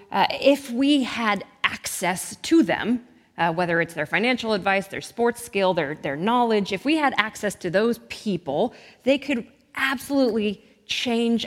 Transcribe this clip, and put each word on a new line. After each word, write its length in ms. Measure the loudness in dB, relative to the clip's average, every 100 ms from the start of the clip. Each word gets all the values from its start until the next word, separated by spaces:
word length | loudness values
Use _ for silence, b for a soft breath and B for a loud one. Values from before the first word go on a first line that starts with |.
| B
uh, 160 | 0 0
if 420 | 2 4 4 0
we 320 | 0 2 4
had 420 | 2 -2 -2 -2 -4 _
access 720 | -4 -4 -8 -4 -2 -2 -6 -12
to 260 | 2 4
them, 380 | 4 0 -2 -2 -4 b b -2
uh, 160 | 0
whether 260 | 0 0 0
it's 140 | 0
their 120 | -4 -2
financial 460 | 0 2 0 0
advice, 360 | 0 2 0 -2
their 120 | -8
sports 420 | -10 -2 0 -2
skill, 320 | -4 0 2
their, 220 | 2 -2 -4
their 220 | -6 -2
knowledge, 560 | 0 2 2 2 0
if 100 | -4
we 140 | 0 0
had 160 | 2 2
access 400 | 0 -2 -6 -6
to 140 | -2
those 300 | 0 0 -2 -8
people, 640 | -10 -4 -4 -4 -2 -2 B B B
they 140 | 0 0
could 300 | 0 -4 -4 _ _ -4
absolutely 880 | -2 -4 -2 2 2 2 0 -4 b b -8
change 600 | -4 -2 0 2 0